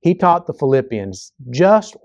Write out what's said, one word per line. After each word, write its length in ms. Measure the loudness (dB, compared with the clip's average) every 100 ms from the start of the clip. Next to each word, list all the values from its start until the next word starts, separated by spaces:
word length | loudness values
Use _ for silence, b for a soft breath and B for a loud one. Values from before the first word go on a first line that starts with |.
He 120 | -2
taught 320 | 0 2 0 -2
the 60 |
Philippians 800 | -6 0 0 0 -8 -8 -12 -18 _ -12
just 480 | 0 4 4 0 -20